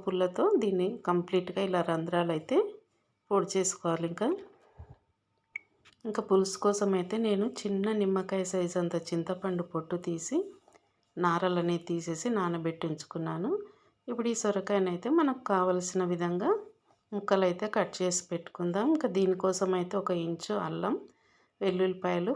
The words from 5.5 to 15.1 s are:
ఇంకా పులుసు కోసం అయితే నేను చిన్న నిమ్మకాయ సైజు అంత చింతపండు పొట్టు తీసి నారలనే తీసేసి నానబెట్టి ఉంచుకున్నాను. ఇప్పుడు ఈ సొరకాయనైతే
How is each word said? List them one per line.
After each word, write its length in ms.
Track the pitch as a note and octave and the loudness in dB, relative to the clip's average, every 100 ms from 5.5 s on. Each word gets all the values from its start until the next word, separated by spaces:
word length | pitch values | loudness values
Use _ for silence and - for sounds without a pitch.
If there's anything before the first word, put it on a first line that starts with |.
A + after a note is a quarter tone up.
| - _ _ - _ A3+ | -18 _ _ -20 _ -8
ఇంకా 120 | G#3 - | -4 4
పులుసు 300 | F#3+ F#3+ - G#3 | 4 4 2 2
కోసం 280 | G3+ G3+ F#3+ | 2 2 2
అయితే 180 | F3+ A3 A3+ | 0 0 2
నేను 200 | G3 A3 B3+ | 2 0 -2
చిన్న 340 | G3+ G3 G3+ G#3+ | -2 0 0 2
నిమ్మకాయ 420 | G3 F#3+ F#3 G3 F#3 | 2 2 0 -2 0
సైజు 260 | F#3 F3 F3+ | 0 0 0
అంత 120 | F3 E3+ E3+ | 0 -2 -2
చింతపండు 540 | E3+ D#3+ F#3 F#3+ F3+ E3+ E3 | -4 -2 -4 -2 -2 -2 -4
పొట్టు 240 | D#3+ F3 F3 | -4 -4 -4
తీసి 320 | E3 - D4+ G4 - _ - _ _ _ - | -6 -2 -2 -4 -8 _ -20 _ _ _ 0
నారలనే 520 | F3 E3+ F#3 F3+ E3+ F3 - | 2 4 2 2 2 0 -2
తీసేసి 400 | E3+ E3+ D#3+ A#3+ A3 | -4 -4 -4 -2 0
నానబెట్టి 480 | F3+ E3+ E3 D#3+ E3 | 0 -2 -2 -4 -4
ఉంచుకున్నాను. 600 | D3+ - E3+ D#3+ D#3+ G#3 G#4 - - _ _ - | -6 -8 -6 -4 -4 -2 -4 -6 -18 _ _ -8
ఇప్పుడు 180 | A#3 A#3 | -2 -2
ఈ 40 | A3+ | 0
సొరకాయనైతే 640 | G#3+ G3+ F#3+ G3+ F#3 F3+ A#3 | 0 0 2 2 2 0 2